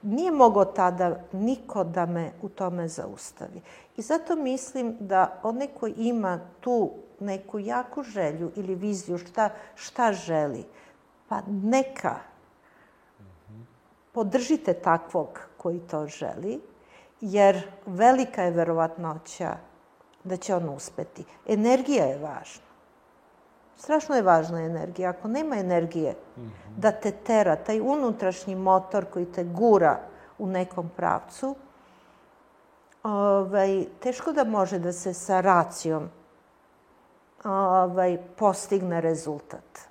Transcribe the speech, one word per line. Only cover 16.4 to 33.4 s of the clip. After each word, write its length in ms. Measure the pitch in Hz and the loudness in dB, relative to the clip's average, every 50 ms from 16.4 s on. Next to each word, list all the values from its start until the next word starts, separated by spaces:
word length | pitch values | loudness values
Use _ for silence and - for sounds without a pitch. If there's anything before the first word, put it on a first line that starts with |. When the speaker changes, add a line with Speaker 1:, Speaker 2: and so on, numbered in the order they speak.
| 151 196 233 294 - - - _ _ _ - - - _ _ _ | -8 -8 -8 -10 -12 -16 -20 _ _ _ -20 -20 -20 _ _ _
Speaker 1:
jer 400 | - 208 185 208 202 196 196 185 170 - - - - | -10 -2 4 6 8 8 6 6 0 -10 -14 -16 -12
velika 580 | - 185 175 220 240 262 262 262 254 - - 185 | -10 0 6 6 8 8 6 2 -2 -2 0 0
je 80 | 175 | 0
verovatnoća 1040 | 170 170 165 160 165 165 165 165 165 - 175 165 151 160 - - - - 180 - - - - - _ _ _ _ _ _ _ _ _ _ _ | 2 2 2 2 2 2 2 0 0 -6 -8 -8 -8 -8 -12 -16 -10 -8 -6 -6 -6 -8 -12 -20 _ _ _ _ _ _ _ _ _ _ _
da 140 | 185 185 180 | -8 -8 -8
će 180 | - - 202 | -4 -2 -2
on 140 | 175 170 156 | 0 0 -2
uspeti. 540 | 139 139 - - - - - - - - - - - - _ - | -6 -8 -12 -14 -10 -10 -10 -10 -10 -18 -18 -18 -20 -16 _ -2
Energija 580 | 220 220 214 233 254 254 262 285 285 285 165 | 0 2 4 4 4 4 4 2 2 2 2
je 120 | 131 135 143 | 2 0 -4
važna. 460 | 147 151 135 123 - - - - _ _ - _ _ _ _ _ _ _ _ _ _ _ _ _ _ _ _ _ _ _ _ _ | -6 -10 -10 -12 -14 -16 -20 -20 _ _ -20 _ _ _ _ _ _ _ _ _ _ _ _ _ _ _ _ _ _ _ _ _
Strašno 380 | - - 294 311 302 311 294 | -4 0 0 0 0 2 0
je 60 | 254 | 2
važna 400 | 208 185 175 165 160 165 170 165 | 6 6 6 6 6 0 -4 -4
energija. 480 | 165 160 170 160 160 175 175 - 185 180 | -4 -4 -4 -6 -6 -8 -6 -4 -4 -4
Ako 180 | 180 185 - 214 | -4 -4 -6 -4
nema 280 | 226 277 320 311 277 | -4 -2 -2 -2 -2
energije 600 | 214 190 180 180 170 165 165 165 170 156 139 - - - - - - | -2 0 2 2 2 2 0 -2 -2 -2 -2 -2 -6 -12 -20 -18 -16
Speaker 2:
Mhm. 100 | 120 113 104 - - - 107 113 | -16 -16 -16 -16 -18 -16 -12 2
Speaker 1:
da 140 | 185 220 | 2 2
te 200 | 214 - - 214 | 2 2 -4 -4
tera, 440 | 196 - - - 233 214 208 185 156 | -4 -4 -2 2 4 4 6 4 2
taj 240 | 202 - - 220 220 | 0 0 -2 -2 0
unutrašnji 720 | 214 254 285 302 277 233 220 226 214 185 185 185 - 196 190 | 2 0 0 0 0 -2 -2 0 -2 -4 -4 -4 -8 -8 -6
motor 500 | 185 190 190 190 185 190 - - 208 185 | -2 4 4 4 4 4 2 -4 -4 -4
koji 200 | - - 175 175 | -4 -6 -6 -6
te 180 | 175 175 - 175 | -6 -6 -6 -6
gura 560 | 175 170 175 220 240 214 196 170 151 120 - - - - - - - - _ | -6 -2 2 6 6 8 8 8 6 4 2 -2 -14 -18 -20 -20 -20 -14 _
u 100 | 214 185 | -6 -4
nekom 420 | 190 185 180 185 - 185 170 170 - | -2 -2 -2 -4 -4 -8 -8 -8 -6
pravcu, 600 | - 175 170 - - - - - - - 262 277 269 - - _ _ _ _ _ _ _ _ _ _ _ _ _ _ _ _ _ _ _ _ _ _ _ _ _ _ _ | -2 0 0 0 0 -4 -8 -14 -8 -6 -6 -6 -8 -14 -20 _ _ _ _ _ _ _ _ _ _ _ _ _ _ _ _ _ _ _ _ _ _ _ _ _ _ _
ovaj, 840 | 220 208 202 202 202 196 196 | -4 0 2 4 4 4 4